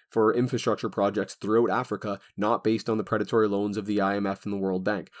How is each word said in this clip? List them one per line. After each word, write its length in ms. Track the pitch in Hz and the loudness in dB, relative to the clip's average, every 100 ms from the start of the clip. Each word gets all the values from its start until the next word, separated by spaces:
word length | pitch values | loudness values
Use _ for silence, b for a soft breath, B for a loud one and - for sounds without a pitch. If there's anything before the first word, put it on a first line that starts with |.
| b | b
for 240 | 113 110 | 2 4
infrastructure 560 | 123 127 120 120 104 110 | 4 0 0 0 0 -2
projects 460 | 101 101 101 87 - | 0 0 0 -4 -6
throughout 340 | 101 113 110 | 0 2 4
Africa, 500 | 110 131 101 107 98 b - | 0 -2 -6 -6 -8 b -2
not 260 | 104 113 | 0 2
based 260 | 110 110 - | 2 0 0
on 80 | 110 | -2
the 80 | 95 | -2
predatory 420 | 107 101 117 107 | -2 0 2 2
loans 300 | 101 104 104 | 2 -2 -4
of 80 | 101 | -2
the 160 | 101 | 0
I 160 | 98 101 | 0 0
M 80 | 101 | -2
F 180 | 98 | -4
and 80 | 104 | -6
the 60 | 101 | -4
World 260 | 95 92 | -2 -2
Bank. 280 | 98 101 - B | -2 -4 -6 B